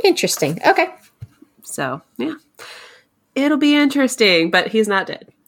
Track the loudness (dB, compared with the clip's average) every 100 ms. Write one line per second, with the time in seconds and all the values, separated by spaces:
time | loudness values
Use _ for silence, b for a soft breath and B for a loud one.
0 | 0 2 -2 -2 -4 0 2 2 0 -6
1 | _ _ -20 _ _ _ -14 -8 -8 -8
2 | -12 -10 -10 -10 _ -20 B B B B
3 | B _ _ -2 0 2 2 4 2 2
4 | 0 2 2 4 2 0 0 0 0 -2
5 | -4 -10 -16 _